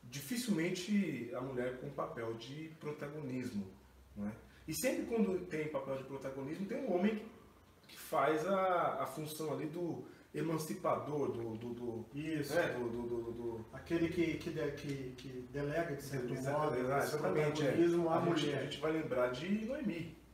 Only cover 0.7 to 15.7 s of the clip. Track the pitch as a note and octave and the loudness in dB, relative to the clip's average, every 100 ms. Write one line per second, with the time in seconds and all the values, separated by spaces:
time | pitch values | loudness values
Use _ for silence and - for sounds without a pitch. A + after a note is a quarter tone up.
0.7 | F3+ - G#3 E3+ B2+ A2+ A#2+ C3+ B2 B2+ | 0 4 4 4 0 -4 -4 -4 -2 -2
1.7 | - D3 - - A#2+ A2+ A2 C3 C#3+ D#3 | -4 -8 -4 -4 -4 -4 -4 -8 -10 -10
2.7 | - D3+ D3 C#3+ D3+ C3 B2+ B2 G#2 F#2+ | -8 -8 -6 -6 -6 -4 -4 -2 -4 -6
3.7 | - - - - G#2 G2+ G#2+ - - - | -10 -20 -20 -16 -6 -6 -6 -16 -14 -8
4.7 | D#3 B3+ D#4+ - A3+ F#3+ F3+ - D#3 D3+ | 0 0 0 0 2 4 2 -2 -4 -2
5.7 | C#3 C#3 C3+ - C3+ C3+ C3+ C3+ E3+ G3 | -2 -2 -4 -4 -6 -6 -6 -6 -4 -4
6.7 | C4 C4 F3+ G#3 G#3+ - - - - - | -2 0 4 4 2 -6 -16 -20 -20 -20
7.7 | - - - - D#3 C#3 D#3 F3 F#3+ F#3+ | -20 -20 -16 0 4 4 4 2 4 4
8.7 | F3 C#3+ - - D#3 D3+ - D#3 C3+ D#3 | 4 2 0 -2 -4 -6 -4 -2 -2 -4
9.7 | E3+ E3+ B2 - - - D3 D#3+ D#3 - | -2 -4 -4 -8 -18 -10 -4 0 0 -2
10.7 | G3+ - - C#3 D3 B2+ A2+ A#2 G#2+ A#2+ | -2 0 0 0 0 0 0 -4 -6 -6
11.7 | A#2 A#2+ A2 G#2+ C#3+ D#3+ D#3 C3+ E3 D3+ | -4 -4 -6 -8 -6 -2 -2 2 2 2
12.7 | B2 A#2+ A#2+ A#2 A#2 A#2 A2+ A#2 A2+ G#2+ | 0 -2 -2 -2 -2 -4 -6 -6 -6 -10
13.7 | C3 - E3+ E3 F3 D#3+ D3 F3 D3+ D3 | -12 -2 0 2 2 0 0 -4 -2 -2
14.7 | C#3+ D3 C3+ B2+ B2+ C3+ B2+ B2 C#3 C#3+ | -2 -6 -4 -6 -8 -10 -10 -6 -4 0